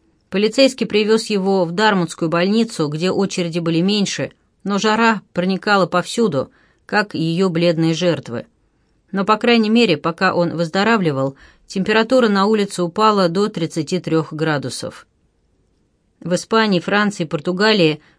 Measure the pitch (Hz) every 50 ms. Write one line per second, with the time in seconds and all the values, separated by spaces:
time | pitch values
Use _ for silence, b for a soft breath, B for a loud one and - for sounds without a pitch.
0 | _ _ _ _ _ - - 196 208 220 214 269 269 262 269 - 220 - - 214
1 | 214 208 220 220 220 - 214 196 185 196 196 190 175 165 175 175 214 214 208 185
2 | 170 165 - - 170 160 165 170 180 190 208 226 226 226 - - 156 147 151 156
3 | 170 185 - - 196 185 - 190 175 170 160 175 165 170 165 160 175 196 214 208
4 | 196 - - - 135 - - _ _ _ _ _ - 190 202 196 202 220 214 226
5 | 226 226 220 190 - _ - 175 180 185 190 185 - 214 208 196 180 165 - 180
6 | 175 - - 233 233 202 139 135 - b b b b b b b b - 165 180
7 | 202 208 - 120 160 160 165 175 196 185 160 170 170 175 165 160 165 160 165 156
8 | 180 175 156 139 - - 117 120 - _ _ _ _ _ _ _ _ _ _ _
9 | _ - - 196 190 214 214 214 247 240 240 233 214 208 220 240 240 208 160 143
10 | - 165 165 - 196 185 - 175 175 170 - 160 170 160 - 190 202 220 233 214
11 | 185 160 139 131 135 139 135 b b b b b b - - 190 185 208 214 220
12 | 226 226 262 254 240 214 202 196 196 208 220 214 202 196 - - 180 170 165 214
13 | 214 220 208 202 185 170 165 196 208 220 214 175 165 151 - 170 147 143 185 175
14 | - 156 160 160 151 - 156 151 160 160 151 139 - 123 - - - 113 - -
15 | - _ _ _ _ _ _ _ _ _ _ _ _ _ _ _ _ _ _ _
16 | _ _ _ _ - 165 180 170 - - 226 220 220 214 190 170 - - 196 208
17 | 208 202 202 - 170 147 - 156 147 180 185 180 208 220 220 202 170 156 151 151
18 | b b b